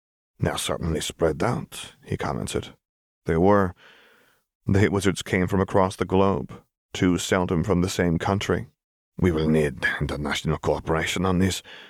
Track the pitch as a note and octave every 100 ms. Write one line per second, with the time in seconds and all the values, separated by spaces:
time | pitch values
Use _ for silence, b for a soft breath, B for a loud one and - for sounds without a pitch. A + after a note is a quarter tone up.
0 | _ _ _ - D#2+ D2+ - D2+ E2 D#2+
1 | - - D#2+ D2 A2 - - - - -
2 | - G2+ - B1 - - - - _ _
3 | _ _ - E2 F#2+ G#2 F#2 - b b
4 | b b b b b _ - G2 G#2 F#2+
5 | F#2+ E2+ - F#2+ F2+ F#2+ F#2+ G2+ F#2 -
6 | F2+ F#2+ G2 E2 - - _ _ _ -
7 | F#2 F2+ - G2 F2+ F2 F2 F2 F2+ -
8 | F2 E2 - G2+ - F2+ - _ _ _
9 | _ - F#2 D#2 D#2 D#2 D2 C2 - -
10 | C#2+ C#2 D2 - D#2+ D2 D#2+ D2+ - D#2+
11 | D#2+ F#2+ F#2+ F2+ F#2 - - B B